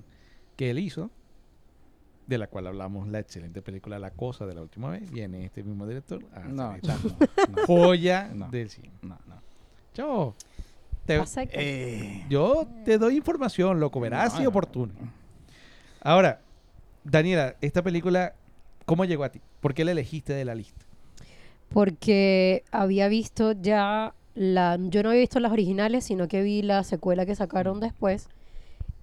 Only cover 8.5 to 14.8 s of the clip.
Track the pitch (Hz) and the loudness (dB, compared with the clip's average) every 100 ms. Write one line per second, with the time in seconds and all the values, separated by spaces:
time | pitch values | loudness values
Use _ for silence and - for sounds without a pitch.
8.5 | 123 110 - - 92 90 - - 92 - | -6 -8 -12 -20 -18 -18 -18 -20 -20 -20
9.5 | - - - - - 294 226 131 - - | -20 -20 -20 -18 -10 -4 -2 -4 -6 -20
10.5 | - - - - - - 151 151 262 262 | -18 -18 -16 -12 -8 0 0 0 -6 -6
11.5 | - 143 135 123 - 101 101 139 139 190 | -4 -4 -4 -6 -8 -10 -10 -2 2 4
12.5 | 311 311 226 220 220 220 294 320 330 240 | 2 0 -4 2 4 4 2 0 -2 -2
13.5 | - 185 170 147 131 113 131 226 165 269 | 0 2 2 0 0 -2 0 0 2 2
14.5 | 196 165 127 | 2 -2 -4